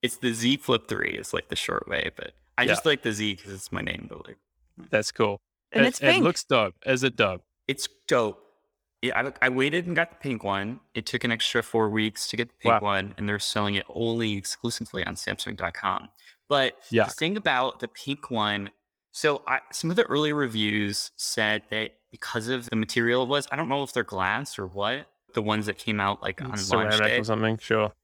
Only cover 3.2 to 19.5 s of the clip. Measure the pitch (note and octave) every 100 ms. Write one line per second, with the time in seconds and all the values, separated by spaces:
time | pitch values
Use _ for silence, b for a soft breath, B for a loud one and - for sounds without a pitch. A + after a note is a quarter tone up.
3.2 | G#2+ G2 G2 G2 - F#2 G2+ F2+ - -
4.2 | - - _ _ _ - - G#2+ G#2+ -
5.2 | A2 G2+ _ _ _ A3+ B3+ B3+ - F#4
6.2 | A3 - - C3 G#2 - - C3 C3 B2
7.2 | G#2 F2+ _ _ - C3+ - _ - C3
8.2 | A2 - _ _ _ _ _ _ B2 A2
9.2 | C3 - C3 B2+ C#3 E3 F3 E3 E3+ -
10.2 | C#3 A#2 G2 G2 G2+ B2+ _ - - A#2+
11.2 | A#2+ A#2 - A#2+ - A#2 G#2+ A2 G#2+ -
12.2 | - A2+ A#2 _ A#2 A2 G#2 G2 G2 -
13.2 | G2+ G#2 - G#2+ G#2 G2+ - - A#2 A#2
14.2 | A2+ G2+ - - A#2 - A#2 F#2+ F2+ F2
15.2 | - G2+ - G2+ F2+ - G2 F#2 - _
16.2 | b b _ C#3+ C3 - - A2+ G2+ -
17.2 | D#3+ G#3 F#3 C3 C3 - A#2 - - C#3
18.2 | - A#2 G#2 G#2 G2+ _ _ _ _ -
19.2 | D#3 C#3+ -